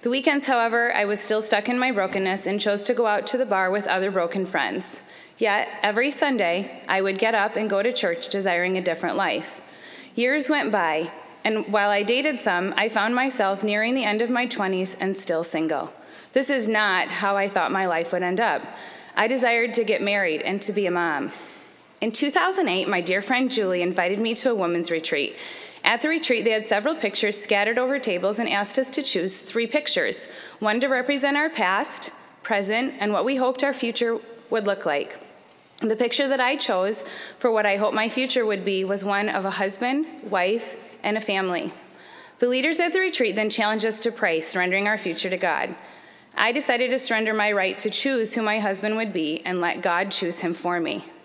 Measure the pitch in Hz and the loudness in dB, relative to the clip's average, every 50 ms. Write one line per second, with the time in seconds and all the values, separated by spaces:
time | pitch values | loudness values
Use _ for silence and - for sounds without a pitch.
0 | - 240 240 269 262 320 294 285 277 269 262 240 226 233 226 240 233 240 - - | 0 0 0 2 2 2 2 2 2 2 4 4 4 4 4 2 2 2 2 2
1 | 208 202 208 202 - - 220 214 214 220 226 208 208 240 247 247 254 262 247 202 | 2 2 0 -2 0 0 0 0 2 2 2 2 2 0 0 2 2 2 2 0
2 | 190 185 - 196 190 185 190 196 - 180 196 208 208 214 202 208 208 - 247 214 | 0 0 0 0 0 0 -2 -2 -2 -2 -2 0 2 2 0 0 0 0 2 2
3 | 240 214 208 208 - - - 247 254 220 202 190 185 185 190 208 202 - 175 185 | 4 2 2 2 0 0 0 0 2 2 2 2 2 2 2 0 0 0 0 0
4 | 190 202 196 190 170 170 - 196 190 185 - 160 135 101 95 190 180 - - - | 0 0 0 0 0 0 -2 -4 -4 -2 0 -2 0 0 -2 -4 -6 -8 -10 -12
5 | - - - - - - - - 226 214 202 214 226 - - - - 208 208 220 | -14 -20 -20 -20 -20 -20 -4 0 2 2 2 2 0 -2 -4 0 0 2 2 2
6 | 247 285 277 - 320 285 262 233 196 170 170 185 202 233 - - - - - 190 | 0 0 2 2 0 2 2 2 2 0 0 0 -4 -6 -10 -14 -4 -2 0 2
7 | 190 196 190 190 226 220 233 214 196 214 - 196 214 214 202 196 202 240 247 254 | 2 0 0 2 2 2 4 2 2 0 0 -2 -2 0 0 0 0 0 0 0
8 | - 180 170 170 - - - 202 190 190 175 170 175 185 185 185 180 180 165 165 | -2 -2 -2 -2 -6 -6 -4 -2 0 2 2 2 2 0 0 0 0 -2 -2 -2
9 | - 170 95 156 196 165 110 113 - - - - - - - - - - - - | -2 -2 -2 0 0 0 -2 -2 -4 -8 -14 -16 -18 -20 -20 -20 -20 -18 -18 -18
10 | - - - - 240 247 277 302 277 - 311 285 139 175 208 202 175 160 151 156 | -20 -10 -2 0 2 2 2 2 2 0 0 0 2 2 2 2 2 2 2 0
11 | 170 170 - - - - - - - 214 220 214 196 196 202 214 202 202 208 202 | -2 -4 -8 -14 -18 -18 -20 -6 -4 -2 -2 -2 -2 0 2 2 4 4 2 2
12 | 208 196 240 254 277 311 294 233 - 220 180 175 185 294 - - 202 226 220 220 | 2 2 0 2 2 0 0 0 0 0 0 0 0 0 0 0 0 0 2 2
13 | 202 220 240 247 262 269 262 - 208 190 196 190 208 214 208 208 220 233 254 269 | 2 2 2 0 0 0 0 0 0 0 2 0 0 0 0 0 0 0 0 0
14 | 240 208 208 214 233 226 254 240 247 247 - - 202 190 190 185 185 185 - - | 0 0 0 0 0 0 0 0 0 -2 -2 -2 0 0 0 0 -2 -4 -4 -4
15 | - 190 190 196 - - 175 160 170 170 - 160 160 156 156 135 - 156 - - | -2 -2 -2 -2 -2 -2 -2 -2 0 -2 -2 0 0 0 0 -2 -4 -6 -12 -18
16 | - - - - - - - 254 277 269 285 262 220 214 220 214 214 202 185 185 | -20 -20 -20 -20 -20 -2 0 0 2 2 0 0 2 2 2 2 2 4 2 2
17 | 165 - - - 208 196 202 196 196 202 196 190 165 131 190 190 190 185 170 160 | 0 0 -2 -2 0 0 2 2 0 0 2 0 0 2 0 0 0 0 0 0
18 | 170 170 185 180 180 180 185 196 233 214 151 143 - - - - - - - - | -2 -2 -2 -2 0 0 0 2 2 2 0 0 -4 -8 -14 -16 -16 -16 -18 -18
19 | - - - - 208 220 262 262 240 240 233 233 226 240 208 233 226 202 220 - | -20 -6 -2 0 0 2 2 2 2 4 4 2 2 0 0 0 0 2 0 0
20 | 196 202 202 202 196 175 156 151 - - 190 202 196 - 202 208 202 175 175 175 | 2 0 2 2 2 0 0 -2 -2 -2 -4 -2 -2 -2 -2 0 0 0 0 0
21 | 170 170 151 139 151 - - - - - - - - - - - - - - - | 0 0 0 -2 -4 -6 -8 -12 -18 -18 -20 -20 -20 -20 -20 -20 -20 -20 -10 -6
22 | - 226 220 - 294 285 277 262 320 370 381 392 359 233 175 - - - 208 175 | -4 -4 -2 0 -2 0 2 2 2 2 2 2 2 2 2 0 0 0 0 0
23 | 175 175 180 196 202 - 262 247 262 247 254 226 208 185 180 180 175 180 170 190 | 0 0 0 -2 0 0 0 2 2 0 0 0 0 0 0 0 0 0 0 0
24 | 175 180 196 202 226 226 226 220 - 262 233 208 180 170 170 170 170 165 165 160 | 0 0 0 0 0 -2 -2 0 0 0 0 2 0 0 0 -2 -2 -2 -2 -4
25 | 160 - - 143 143 - - - - - - - - - - - - 190 226 233 | -2 -2 -2 0 -2 -2 -6 -10 -14 -14 -14 -16 -16 -18 -20 2 4 4 4 4
26 | 233 302 320 330 320 - 254 226 202 233 220 220 214 220 214 202 214 285 330 320 | 2 0 0 0 2 2 0 2 4 2 2 2 2 2 0 2 2 0 -2 0
27 | - 202 202 - - 208 208 - - - 214 202 202 214 233 240 254 254 277 277 | -2 -2 0 0 0 0 0 -2 0 2 2 2 4 2 2 2 2 0 0 -2
28 | 269 233 185 175 180 196 214 208 233 - - 202 208 202 - - 262 262 262 - | 0 -2 -2 0 0 0 0 0 0 0 0 0 0 0 0 0 0 0 -2 -4
29 | 277 - - 185 165 190 185 - - - - 233 233 226 - 302 302 - - 185 | -2 -2 -2 0 0 0 -2 -4 -6 -4 -2 -2 -2 0 0 -2 -2 0 0 0
30 | 151 101 95 - - - - - - - - - 214 214 208 240 247 277 262 247 | 0 0 -2 -4 -8 -10 -12 -16 -18 -18 -12 -2 0 0 2 2 2 2 2 0
31 | 247 262 285 277 254 285 285 294 302 320 320 - 214 180 190 202 - - - - | 2 0 0 2 2 2 2 2 0 0 0 0 2 2 2 2 0 -2 -4 -6
32 | - - - - - - - - - - 220 202 196 190 214 226 254 262 - - | -8 -10 -12 -14 -20 -20 -20 -18 -4 -2 0 0 0 0 0 0 0 -2 -2 -2
33 | 202 208 208 175 165 247 277 262 254 254 254 254 - 277 269 269 - 233 226 - | -2 0 2 2 2 2 2 2 2 0 0 0 0 -2 0 -2 -2 -4 0 0
34 | 240 226 233 - - - - - - - - 226 208 202 196 196 - 175 147 143 | 0 0 0 -4 -6 -12 -20 -20 -8 -2 -2 0 0 0 -2 0 0 0 0 0
35 | - - - - - - - - - - - - - _ - - - 220 220 214 | -2 -4 -10 -16 -18 -20 -20 -20 -20 -20 -20 -20 -20 _ -10 -4 0 0 2 2
36 | 247 233 233 - - 269 277 254 254 247 277 285 - - 214 185 185 196 220 - | 2 2 2 0 2 2 2 2 2 2 2 0 0 0 0 0 2 0 -2 -4
37 | - - - - - - - - - 247 226 214 208 208 196 202 214 214 - 214 | -6 -10 -12 -14 -14 -16 -16 -2 0 2 2 4 4 4 2 2 0 0 2 0
38 | 220 226 220 262 262 254 254 254 233 214 208 190 185 202 196 190 190 185 196 196 | 0 0 0 -2 -2 2 2 0 2 2 0 -2 -2 -2 0 0 0 0 -2 -2
39 | 185 202 202 196 208 214 - 196 190 196 185 185 202 196 196 - 240 247 262 285 | 0 0 0 0 0 0 -2 -2 -2 -2 -2 -2 -2 -2 -2 -2 -2 0 0 0
40 | 311 320 - - - 214 196 185 175 185 214 233 - - - - - - - - | -2 -4 -8 -14 -8 -2 0 0 2 2 0 -2 -4 -8 -14 -16 -16 -18 -18 -6
41 | - 202 208 220 214 - 196 190 190 185 180 - - 185 - - - - - - | -4 -2 -2 -2 -2 -2 -2 0 0 0 -2 -2 -4 -6 -10 -12 -20 -20 -20 -20
42 | - - - - - - - - - 247 247 262 262 311 330 330 349 349 339 381 | -20 -20 -20 -20 -20 -20 -2 0 0 2 2 2 2 2 2 2 0 2 2 2
43 | 370 370 311 - 254 214 196 214 214 214 214 - 220 208 214 220 196 226 214 220 | 0 0 0 0 0 0 2 0 0 0 0 0 2 2 0 0 0 -2 -2 0
44 | - 233 226 - - 185 165 160 160 - - 185 180 180 185 196 202 208 214 208 | -2 -2 -2 0 0 2 2 0 -2 -2 0 0 0 2 2 2 2 0 0 0
45 | 208 190 165 165 - 190 185 180 190 175 151 147 - 190 180 - - - - - | -2 -4 -4 -2 -2 -2 -2 0 0 0 0 0 -2 -4 -6 -10 -14 -20 -20 -20
46 | - - - - - - - - 196 226 240 294 285 - 247 240 254 247 247 262 | -20 -20 -20 -20 -20 -8 0 2 2 2 2 0 0 2 2 2 2 0 0 0
47 | 254 - 233 220 220 214 220 220 208 214 208 202 185 190 185 - - 214 202 - | 0 0 0 0 2 2 2 2 2 2 2 2 0 0 -2 -2 -4 -2 -2 0
48 | - 277 269 240 220 214 - 240 220 214 208 220 208 202 196 190 - 214 214 220 | 0 0 2 2 0 0 0 0 0 0 0 0 0 0 -2 0 -2 -2 0 0
49 | 226 208 190 180 160 147 156 - - 180 180 180 175 170 - - 180 190 170 175 | -2 -2 -2 -2 -2 -2 -4 -4 -4 -4 -2 0 0 -2 -2 0 0 0 0 0
50 | 196 196 190 - 190 170 175 - - 170 170 160 - 175 175 175 165 151 - - | 0 -2 -2 -2 -2 -2 -2 -2 -2 -4 -4 -2 -2 -2 -2 0 -2 -2 -4 -6
51 | - - - - - | -8 -12 -20 -20 -20